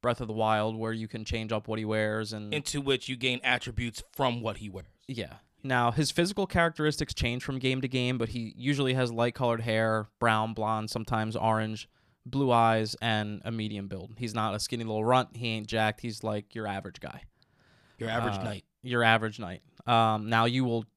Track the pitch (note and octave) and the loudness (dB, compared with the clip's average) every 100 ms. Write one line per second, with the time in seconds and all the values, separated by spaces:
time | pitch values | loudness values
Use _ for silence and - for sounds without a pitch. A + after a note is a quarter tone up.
0 | A#2+ A#2 A2+ A2 A2 G#2+ G#2+ A2 A2 A2+ | 0 -2 -4 0 2 4 2 -2 -4 -4
1 | A2 A#2 G#2+ A#2 A2 A2 G#2 A2 G#2+ A2 | -6 -8 -6 -4 -2 -4 -2 -4 0 0
2 | G#2+ G#2+ G#2+ A2 G#2+ D3+ C#3+ D3 C#3 C3 | 2 0 -4 -8 -4 -4 -2 -4 0 0
3 | - B2+ C3 B2 B2+ B2 - G#2+ A#2+ G#2+ | 0 -4 -2 0 0 0 -2 -4 -4 -6
4 | - - C3+ A#2+ A2+ G2 G#2+ F#2 E2+ _ | -16 -2 0 0 -4 -6 -10 -12 -16 _
5 | - B2 E2+ - _ _ C3+ B2+ A#2+ A2+ | -12 -8 -8 -10 _ _ -2 2 2 2
6 | D3 - F3 G#3 F#3+ F3 E3+ D#3 D3+ D3 | 0 2 0 0 0 2 2 2 0 0
7 | D3 - A#2+ A#2+ - C3 C3 C3 C3 B2+ | -4 -2 -2 -2 -4 -2 0 0 0 0
8 | B2 B2+ A2+ A2+ A2+ - B2 C#3 C3+ B2+ | 0 0 -2 -4 -8 -4 0 2 2 2
9 | B2 A#2 A#2+ - B2 A#2 A2+ A2 A2+ A2 | 2 2 0 2 0 0 0 2 2 2
10 | G#2+ _ A#2 A2 A2 A2 G#2+ A2 G#2+ A2+ | -2 _ 2 2 0 -2 -2 0 -2 -6
11 | A2 A#2 A2 A2 A2+ A2 A2 G#2+ - _ | -2 -2 0 0 2 2 0 -4 -12 _
12 | _ _ - C3+ C#3 A#2 A#2 A2+ A2 - | _ _ -6 0 4 6 6 4 2 -2
13 | A2+ A2 G#2 G#2 - A2+ G#2+ G#2 G2 F#2+ | 0 0 0 -4 -6 -4 -4 -4 -6 -8
14 | F#2 A2 A#2+ G#2+ G#2+ G#2 - A#2 A2+ G#2+ | -12 -8 -6 -2 -2 0 -2 -4 -2 0
15 | A2 B2+ B2 A#2+ A#2+ A2 G#2+ A2+ G#2+ G#2+ | 4 4 4 -4 -4 -4 -2 2 2 0
16 | A#2+ G#2+ A2 G#2 - A2+ G#2+ G2 G2 - | -8 -6 -4 -4 -6 -8 -6 -6 -8 -14
17 | C#2 - - _ _ _ _ _ _ _ | -14 -14 -20 _ _ _ _ _ _ _
18 | A2+ A2+ A2+ G2 G#2+ G2+ - _ B2+ A#2+ | -4 -2 -2 -2 -4 -8 -12 _ -2 4
19 | A#2 A2+ A2 G#2 G2 F2+ _ _ - A#2 | 6 6 4 -6 -10 -10 _ _ 4 6
20 | A2+ A2 G#2+ A2+ A#2 B2+ B2+ A#2 A2 | 6 2 2 2 4 2 2 0 -2